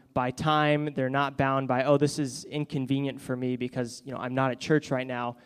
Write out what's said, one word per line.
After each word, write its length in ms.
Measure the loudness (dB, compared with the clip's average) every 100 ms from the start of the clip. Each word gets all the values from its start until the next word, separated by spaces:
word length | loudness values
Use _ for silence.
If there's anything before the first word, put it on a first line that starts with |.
| _
by 160 | -2 -2
time. 640 | 0 2 4 4 2 0
They're 160 | -2 0
not 260 | 2 0 2
bound 320 | 2 2 2
by, 160 | 0
"Oh, 140 | 4 4
this 200 | 4 0
is 280 | -4 -6 -8
inconvenient 720 | -6 -4 -4 0 0 0 -4
for 160 | -6 -4
me 200 | -2 -2
because, 460 | -4 -4 -6 -8 -12
you 60 |
know, 60 | -8
I'm 160 | -4
not 160 | 0 0
at 100 | 0
church 300 | 2 2 2
right 160 | -2 -2
now. 300 | -4 -4 -6